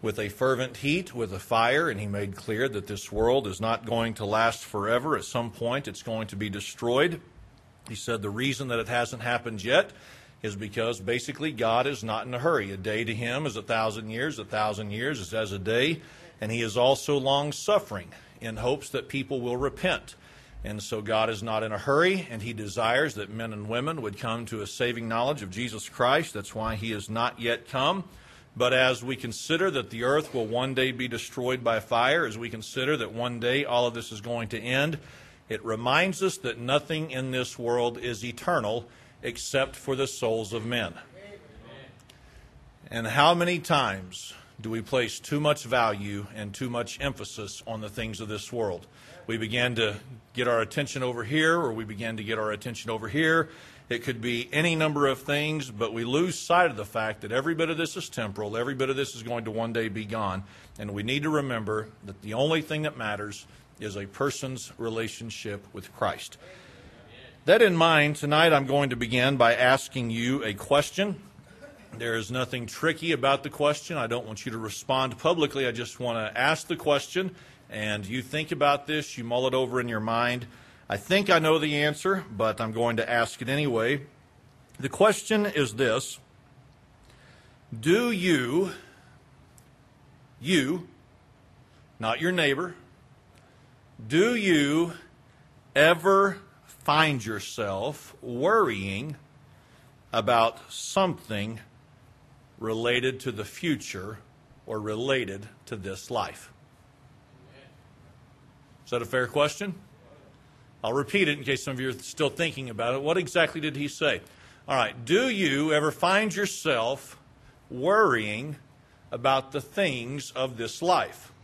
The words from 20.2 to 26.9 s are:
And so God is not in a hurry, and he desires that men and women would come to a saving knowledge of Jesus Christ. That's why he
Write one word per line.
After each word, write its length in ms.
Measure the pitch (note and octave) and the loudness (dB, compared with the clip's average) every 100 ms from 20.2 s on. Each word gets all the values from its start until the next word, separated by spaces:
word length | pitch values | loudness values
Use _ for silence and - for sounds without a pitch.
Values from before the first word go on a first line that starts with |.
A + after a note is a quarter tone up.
| - - - - | -20 -20 -20 -12
And 200 | - G#2 | -8 -8
so 180 | G2+ A2 | -6 -6
God 300 | G#2 A2 A2 | 0 2 2
is 120 | A2 | 0
not 200 | A2+ A2 | -2 -2
in 100 | A2 | -2
a 60 | G#2+ | -4
hurry, 500 | A#2+ C#3 F3 F#3+ D#3 | 2 4 4 2 -4
and 120 | A2+ | -8
he 100 | G#2+ | -8
desires 640 | G#2+ G#2 G2 A2+ B2 D3+ | -8 -6 0 2 4 2
that 160 | G#2 G2 | -2 -10
men 240 | G#2+ A2+ | -8 -8
and 120 | G#2+ G#2 | -8 -4
women 360 | A#2 C#3 D#3+ | -4 -2 -4
would 160 | A2 G2+ | -6 -6
come 260 | A#2 A2+ A#2 | -4 -4 -6
to 140 | A2 | -8
a 60 | G2+ | -8
saving 420 | - B2 A#2 A#2 | -2 -2 -2 -2
knowledge 320 | A2+ B2 D3 | 0 0 -2
of 100 | G2+ | -4
Jesus 380 | F#2 A#2+ G#2+ - | -6 -6 -6 -12
Christ. 460 | - B2 C#3+ E3 | 2 4 4 2
That's 200 | G#2+ G2 | -6 -8
why 220 | A2 A2 A2 | -4 -4 -2
he 140 | A2+ | -4